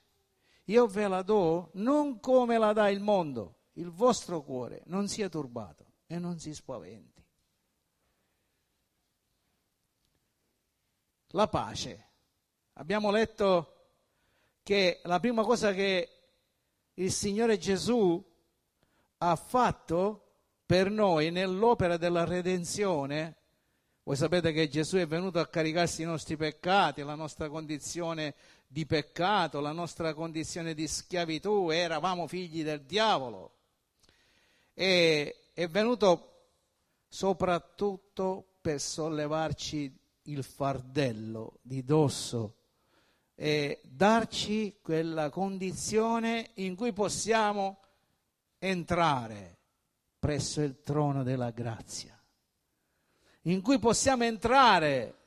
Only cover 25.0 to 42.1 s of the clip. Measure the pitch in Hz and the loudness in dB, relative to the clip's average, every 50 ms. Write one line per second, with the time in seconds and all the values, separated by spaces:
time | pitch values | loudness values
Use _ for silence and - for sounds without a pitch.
25 | 170 147 160 170 190 190 165 170 151 - - 165 160 160 156 175 170 165 - - | 0 0 -2 -2 -2 -2 0 -2 -2 0 -2 -2 -2 0 2 0 0 0 0 -4
26 | 160 170 160 151 - - 160 147 156 151 - - - 180 190 202 175 147 131 147 | -6 -6 -6 -6 -6 -6 -6 -4 -4 -4 -6 -4 -2 2 4 4 4 2 0 -4
27 | 139 147 147 156 156 143 - - 160 151 151 160 160 147 151 135 - - - 170 | -10 -10 -8 -10 -10 -10 -8 -8 -8 -8 -8 -10 -8 -8 -8 -8 -8 -10 -8 -6
28 | 170 165 165 156 156 143 - _ _ - - _ _ _ 131 156 156 - 165 151 | -6 -4 -4 -4 -6 -6 -8 _ _ -20 -20 _ _ _ -8 -6 -4 -2 -2 -2
29 | - - - 165 175 196 214 196 165 147 - 143 147 147 156 175 175 156 - - | -2 -4 -4 -2 0 2 2 2 0 0 -2 -4 -6 -4 -6 -6 -8 -8 -8 -6
30 | 165 160 147 151 165 165 151 160 151 - - 175 165 165 160 151 160 143 - - | -4 -4 -4 -4 -8 -8 -6 -8 -8 -8 -8 -8 -6 -6 -6 -6 -6 -6 -6 -8
31 | - - 180 175 170 160 160 143 - 202 214 202 180 160 156 175 175 165 165 147 | -8 -6 -4 -4 -2 -2 -4 -4 -2 0 0 2 2 2 2 0 0 0 -2 -2
32 | 160 190 180 175 160 135 175 185 180 160 156 165 151 156 151 143 139 131 180 214 | -2 -2 -2 -2 -4 -6 -6 -8 -8 -6 -6 -6 -4 -4 -6 -6 -8 -4 0 2
33 | 226 214 185 143 131 117 104 92 78 - _ _ _ _ _ _ _ _ _ _ | 2 4 2 2 0 -4 -10 -12 -16 -18 _ _ _ _ _ _ _ _ _ _
34 | _ _ _ _ _ _ _ _ _ _ _ _ _ _ - - 180 190 180 175 | _ _ _ _ _ _ _ _ _ _ _ _ _ _ -6 -2 2 4 6 6
35 | 170 160 156 147 143 - - _ _ _ - 160 175 170 156 202 214 240 247 190 | 6 6 4 4 0 -4 -8 _ _ _ -6 -6 -4 -2 0 0 2 2 2 4
36 | 214 185 170 156 - - _ _ _ _ _ _ _ _ _ _ _ _ _ _ | 6 4 4 4 0 -14 _ _ _ _ _ _ _ _ _ _ _ _ _ _
37 | _ _ - - 196 196 180 151 190 180 175 160 - _ _ - 202 202 190 185 | _ _ -8 -2 0 0 0 2 2 0 0 0 -2 _ _ -4 -2 -2 -2 -4
38 | _ _ - - 190 190 190 196 - _ _ _ - 165 147 135 - - - 165 | _ _ -6 -4 -4 -2 -4 -6 -10 _ _ _ -4 -4 -4 -4 -4 -6 -6 -6
39 | 156 160 156 151 151 147 156 156 160 151 151 - - - 156 147 143 135 - _ | -4 -4 -4 -4 -4 -2 -2 -2 -2 -2 -4 -6 -8 -6 -6 -6 -6 -8 -10 _
40 | _ _ _ _ - 147 147 135 123 - - - 139 139 135 127 127 127 131 151 | _ _ _ _ -12 -10 -8 -8 -8 -8 -6 -4 -2 -2 -2 -4 -6 -6 -2 0
41 | 139 123 107 107 110 110 110 110 110 - - _ - 127 131 135 123 135 151 156 | 0 0 -2 -4 -8 -8 -8 -8 -10 -12 -16 _ -14 -10 -8 -6 0 4 4 6
42 | 151 131 | 6 4